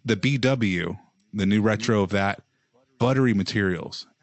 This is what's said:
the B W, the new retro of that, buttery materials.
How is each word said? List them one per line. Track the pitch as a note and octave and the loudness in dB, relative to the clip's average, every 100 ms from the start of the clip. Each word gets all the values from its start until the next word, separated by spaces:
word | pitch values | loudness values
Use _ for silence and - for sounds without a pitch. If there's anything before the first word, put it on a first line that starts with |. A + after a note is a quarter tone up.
| - | -2
the | G#2 | 0
B | B2+ A#2+ | 0 0
W, | B2 C3+ G#2+ F2+ E2+ - _ _ _ | 0 2 0 0 -4 -8 _ _ _
the | G#2 G2 | -2 0
new | G#2+ | 2
retro | G#2+ G#2+ - G#2+ | 2 0 0 0
of | F#2 | 2
that, | G2 G2 G2 - _ _ _ _ - | 0 -2 -4 -12 _ _ _ _ -2
buttery | A#2+ C3 C3 | 0 2 2
materials. | G2+ F#2 A2+ F#2+ E2+ - - - _ | 2 0 -2 -2 -2 -8 -14 -20 _